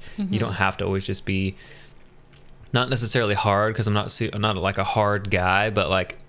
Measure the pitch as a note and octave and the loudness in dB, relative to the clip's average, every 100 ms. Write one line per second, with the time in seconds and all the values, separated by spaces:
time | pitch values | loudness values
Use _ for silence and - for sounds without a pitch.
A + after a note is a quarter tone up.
0 | - - F#3+ C#3 A2+ F#2+ F#2+ - F#2 F#2+ | -12 -8 -4 -2 -2 0 0 0 -2 -2
1 | G2 F#2+ - F#2+ F#2+ - - - - - | -2 -6 -2 -2 -2 -4 -12 -20 -20 -20
2 | - - - - - - - A#2+ B2 B2+ | -20 -20 -20 -20 -20 -20 -4 -2 0 0
3 | A#2 B2+ G#2+ G2 G#2 G2 G#2+ A2 G#2+ G#2 | 2 2 2 2 4 4 2 0 0 0
4 | F#2+ - A2 G#2+ G#2+ F#2+ F#2+ F#2+ F#2+ A2+ | 0 -2 -2 -2 -2 0 0 0 0 2
5 | G#2 G#2 F#2+ F#2 F#2 F#2+ G#2 G#2 E2 F#2 | 2 2 0 0 4 2 2 0 2 0
6 | F2+ - | 0 -6